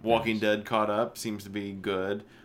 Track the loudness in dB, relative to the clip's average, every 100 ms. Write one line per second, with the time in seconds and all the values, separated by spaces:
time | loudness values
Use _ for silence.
0 | 2 4 4 2 2 2 2 0 2 0
1 | -2 -4 -8 -8 -8 -6 -6 -4 -2 0
2 | 0 -4 -6 -20